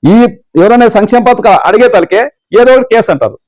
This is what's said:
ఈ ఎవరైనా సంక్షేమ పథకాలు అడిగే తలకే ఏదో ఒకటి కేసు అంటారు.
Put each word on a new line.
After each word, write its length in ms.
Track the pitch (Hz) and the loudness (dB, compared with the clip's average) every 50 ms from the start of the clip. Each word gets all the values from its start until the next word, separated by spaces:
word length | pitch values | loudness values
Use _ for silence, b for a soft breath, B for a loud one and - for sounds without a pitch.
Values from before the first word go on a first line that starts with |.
| - 143 | 2 2
ఈ 60 | 190 233 240 240 - - _ _ _ 151 | 2 2 2 0 -2 -8 _ _ _ 0
ఎవరైనా 280 | 170 208 233 240 247 226 | 0 2 2 2 0 0
సంక్షేమ 360 | - 214 202 196 - 240 220 | 0 0 -2 0 -2 0 0
పథకాలు 440 | 247 247 - - 226 190 131 123 147 | 0 -2 0 0 0 0 0 0 -2
అడిగే 200 | 190 220 247 247 | 0 2 0 2
తలకే 420 | - 196 170 - - 202 240 294 _ _ _ _ - 208 | 0 0 -2 -2 -4 -4 -4 -4 _ _ _ _ 0 2
ఏదో 120 | 240 254 254 | 2 4 2
ఒకటి 220 | 262 254 254 220 | 2 0 0 -2
కేసు 160 | 233 220 - | -2 -2 -2
అంటారు. 280 | 170 135 120 107 - - _ | -4 -4 -4 -6 -8 -10 _